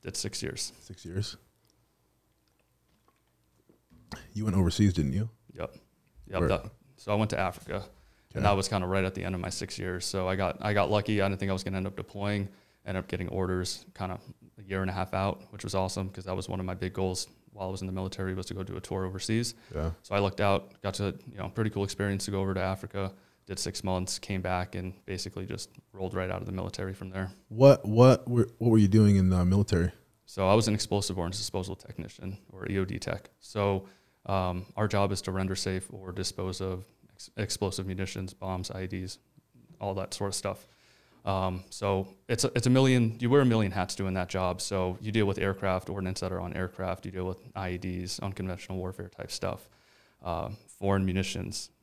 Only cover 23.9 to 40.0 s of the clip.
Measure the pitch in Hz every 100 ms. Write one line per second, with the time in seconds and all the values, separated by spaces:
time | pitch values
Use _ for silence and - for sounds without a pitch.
23.9 | 92 90 - - 95 90 92 90 95 92
24.9 | 92 - 92 104 98 95 - - - _
25.9 | 98 92 92 92 92 - 92 90 - 95
26.9 | 95 95 95 95 - _ 113 135 139 104
27.9 | 110 127 127 - 120 110 - 117 113 101
28.9 | 107 104 98 92 92 90 98 104 87 87
29.9 | - _ _ - - 95 110 113 104 -
30.9 | 101 98 90 85 90 - 101 92 92 -
31.9 | - 82 - 95 101 - 95 98 95 95
32.9 | - - - - _ - 107 101 98 95
33.9 | - _ _ - 98 92 90 98 - 104
34.9 | 101 98 98 - 95 92 92 - 92 -
35.9 | 98 92 90 92 - 92 92 95 92 95
36.9 | _ _ _ - - 101 - 98 92 95
37.9 | 92 95 - 92 - 95 92 90 95 92
38.9 | 95 92 - _ _ _ - _ - 101
39.9 | 98